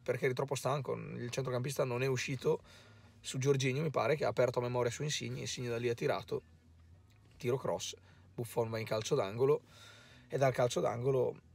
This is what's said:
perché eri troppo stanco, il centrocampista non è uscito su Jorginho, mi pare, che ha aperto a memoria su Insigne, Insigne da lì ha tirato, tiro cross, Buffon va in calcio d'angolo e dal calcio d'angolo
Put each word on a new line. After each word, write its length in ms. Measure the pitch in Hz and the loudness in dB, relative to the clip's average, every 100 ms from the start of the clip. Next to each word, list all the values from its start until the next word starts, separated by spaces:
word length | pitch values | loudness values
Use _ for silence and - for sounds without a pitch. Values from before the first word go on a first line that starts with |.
perché 220 | - 127 | -4 0
eri 100 | 139 | 0
troppo 220 | 127 139 135 | 0 -2 -2
stanco, 380 | 127 143 127 | 0 -2 -2
il 360 | 117 110 120 120 | -6 -6 -8 -6
centrocampista 540 | 139 127 123 123 135 | -4 -2 -2 -2 -2
non 180 | 135 123 | 0 0
è 40 | 135 | 0
uscito 540 | 127 - 135 156 160 - - - - - - | 0 -2 -2 0 0 -4 -20 -20 -20 -20 -16
su 180 | - 135 | -8 -2
Jorginho, 440 | 135 139 135 131 | 2 2 2 0
mi 80 | 160 | 0
pare, 260 | 127 113 151 | 2 2 2
che 80 | |
ha 40 | 113 | 2
aperto 300 | 117 123 123 | 4 2 2
a 40 | |
memoria 280 | 123 123 120 | 0 0 0
su 120 | - | -2
Insigne, 380 | 147 - 120 123 | -4 -4 -6 -6
Insigne 280 | 123 - 120 | -8 -6 -4
da 100 | 117 | -2
lì 100 | 120 | -2
ha 60 | |
tirato, 480 | 117 143 - - - - - - - - - - - - - | 0 0 -2 -2 -6 -6 -20 -20 -20 -20 -20 -20 -20 -20 -6
tiro 200 | - - | -2 -2
cross, 380 | - 87 - - - - - | -2 -4 -4 -12 -20 -20 -14
Buffon 340 | - 117 - 113 | -10 -4 -2 0
va 100 | 113 | -2
in 60 | |
calcio 300 | 110 110 - | -2 -2 0
d'angolo 480 | 139 98 113 135 156 - - - - - - - | 0 0 2 4 4 0 -20 -20 -20 -20 -20 -6
e 80 | 131 | 2
dal 160 | 135 | 4
calcio 280 | 123 123 180 | 4 2 2
d'angolo 600 | 139 117 131 131 120 - - | 0 0 2 2 2 -2 -12